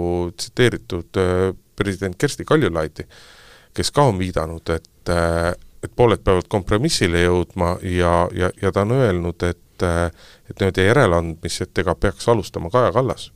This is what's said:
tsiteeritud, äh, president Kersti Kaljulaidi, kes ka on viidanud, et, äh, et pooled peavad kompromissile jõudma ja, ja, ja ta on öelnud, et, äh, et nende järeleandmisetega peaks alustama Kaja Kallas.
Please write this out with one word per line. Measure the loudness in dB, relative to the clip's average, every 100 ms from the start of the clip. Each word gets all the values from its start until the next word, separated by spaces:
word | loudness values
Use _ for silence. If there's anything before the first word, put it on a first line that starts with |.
| -2 -2 -4 -8
tsiteeritud, | -8 2 2 0 -8 -10 -6 -2
äh, | 0 2 0 -4 _ -6
president | -4 -2 -6 -4
Kersti | -4 -4
Kaljulaidi, | -2 0 2 -2 -4 -8 -16 -16 -20 -20 -20 -20 _
kes | -6 -2
ka | 2 2
on | 2
viidanud, | -2 -4 -6 -8 -6
et, | -6 -6 _ -2
äh, | 0 0 0 -2 -4 -10 -14
et | -8 2
pooled | 4 4
peavad | 2 0 0
kompromissile | -4 0 0 0 0 2 2
jõudma | 2 2 0 -2 -2 -2
ja, | -2 0 2 2 0
ja, | 0 -4 -2
ja | -2
ta | 0
on | 0
öelnud, | 2 2 0 -2 -4 -4
et, | -4 _ -4 -2
äh, | 0 -2 -6 -20 -20 -14
et | -2
nende | 0 2
järeleandmisetega | 4 4 4 2 0 -6 -8 -8 -6 -4 -2 0
peaks | -2 -2 0
alustama | 0 0 -8 -2
Kaja | 0 2
Kallas. | 2 -2 -4 -10